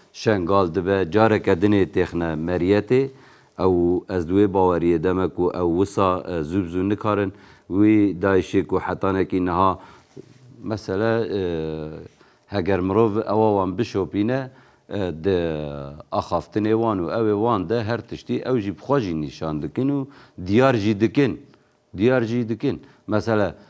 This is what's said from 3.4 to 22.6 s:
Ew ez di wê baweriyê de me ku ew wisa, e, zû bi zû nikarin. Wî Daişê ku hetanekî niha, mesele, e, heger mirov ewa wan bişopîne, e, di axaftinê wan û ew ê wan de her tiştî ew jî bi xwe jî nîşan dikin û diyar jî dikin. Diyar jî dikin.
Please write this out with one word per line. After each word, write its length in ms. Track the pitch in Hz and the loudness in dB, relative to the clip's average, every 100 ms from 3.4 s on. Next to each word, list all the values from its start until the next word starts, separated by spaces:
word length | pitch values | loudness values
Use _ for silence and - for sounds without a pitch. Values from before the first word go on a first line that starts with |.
| _ - | _ -2
Ew 460 | 92 90 87 87 - | 2 2 2 0 -2
ez 200 | 92 80 | -4 0
di 40 | |
wê 140 | 95 104 | 2 4
baweriyê 500 | 95 92 85 85 85 | 4 2 2 2 2
de 100 | 90 | 2
me 160 | 92 90 | 0 -2
ku 240 | - 87 | 0 -2
ew 240 | - 87 85 | 0 0 2
wisa, 440 | 98 - 95 90 - | 0 2 2 0 -4
e, 160 | 87 | -6
zû 220 | 73 95 | -4 -2
bi 40 | 85 | -2
zû 200 | 90 98 | -2 -2
nikarin. 440 | 101 107 101 98 - - - - | -2 0 0 -2 -4 -16 -20 -6
Wî 480 | 92 107 107 101 85 | 2 4 4 2 2
Daişê 440 | 98 95 90 98 85 | 2 2 2 0 0
ku 140 | 92 | -2
hetanekî 640 | - 90 95 95 87 95 | -4 -4 -2 0 0 0
niha, 340 | 90 85 95 87 - - _ - - - - - | 0 2 2 0 -8 -20 _ -20 -20 -20 -20 -16
mesele, 520 | 101 107 - 95 113 113 107 101 | -8 -8 -4 -2 0 0 -2 -2
e, 20 | 90 82 80 78 78 80 82 _ _ _ _ | -2 -4 -4 -6 -10 -12 -16 _ _ _ _
heger 340 | 101 87 95 | -4 0 0
mirov 360 | 92 101 117 104 | 2 2 2 0
ewa 320 | 101 107 110 101 | -2 2 2 2
wan 220 | 92 92 | 0 -2
bişopîne, 720 | - 98 85 98 107 131 127 - _ _ - | -4 -4 -2 -2 -2 -2 -6 -14 _ _ -10
e, 100 | 98 90 80 | -6 -6 -4
di 140 | 92 90 85 78 76 71 69 73 - | 0 0 0 -4 -8 -10 -12 -14 -8
axaftinê 600 | 101 - 85 - 110 107 | -6 -2 -4 -4 -2 2
wan 260 | 110 113 98 | 2 2 0
û 80 | 80 101 | -2 -2
ew 80 | 110 | 0
ê 40 | |
wan 340 | 104 117 117 - | 0 2 0 0
de 160 | 117 | -4
her 160 | 107 117 | -2 -6
tiştî 340 | - 131 - | -6 -12 -6
ew 260 | 123 - 127 | -6 -2 -2
jî 120 | 101 - | -2 -6
bi 40 | |
xwe 200 | - 139 | -2 0
jî 200 | 98 80 | 0 -4
nîşan 420 | 71 - 80 76 | -6 -8 -6 -6
dikin 260 | 76 117 135 | -6 -4 -4
û 180 | 143 135 - - - 92 | -4 -6 -12 -20 -12 0
diyar 280 | 107 131 | 4 4
jî 260 | 120 104 101 | 4 2 2
dikin. 400 | 110 143 131 78 - _ _ _ _ 90 | 2 2 0 0 -10 _ _ _ _ -2
Diyar 260 | 113 131 | 0 2
jî 260 | 113 120 110 | 0 -2 -4
dikin. 340 | 110 | -4